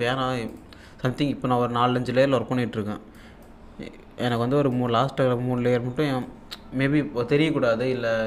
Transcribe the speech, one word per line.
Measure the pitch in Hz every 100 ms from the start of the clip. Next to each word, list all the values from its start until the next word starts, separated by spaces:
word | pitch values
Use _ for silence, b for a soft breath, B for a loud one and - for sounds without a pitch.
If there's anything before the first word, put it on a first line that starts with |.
வேணாம், | 120 131 131 127 110 - - B B B
something, | 131 127 143 -
இப்போ | 131
நான் | 120 120
ஒரு | 120
நாலஞ்சு | 123 123 123 123
லேயரில் | 139 127
ஒர்க் | 113
பண்ணிகிட்ருக்கேன், | 127 117 110 101 104 - B B B B - - - - - - - 123
எனக்கு | 117 120
வந்து | 143
ஒரு | 139 123
மூ-, | 123 117
last | 139 - 131 120 123
மூணு | 123 120
layer | 123 123
மட்டும் | 123 151
என் | 127 120 - - - - 131
maybe | 139 147 131
இப்போ | 120 120
தெரியக்கூடாது, | 147 156 135 123 113 127 127
இல்லை | 117 113